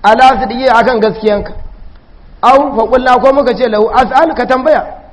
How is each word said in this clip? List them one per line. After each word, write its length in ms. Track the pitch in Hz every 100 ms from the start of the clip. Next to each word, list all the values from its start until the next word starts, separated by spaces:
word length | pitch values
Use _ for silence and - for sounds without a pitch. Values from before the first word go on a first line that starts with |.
Ala 360 | 202 226 262 254
sidqi, 260 | 254 240 262
akan 320 | 233 226 240
gaskiyanka. 540 | 214 - 214 202 - - - - - - _ - - -
Au 340 | 233 269 285 220
fa 80 | 220
qulna, 280 | 254 254 247
ko 140 | 254
muka 200 | 277 254 208
ce 120 | 247
lahu 180 | 208 214
as'al, 400 | 240 247 262 330 294
ka 100 | 247
tambaya. 400 | 262 269 262 - - -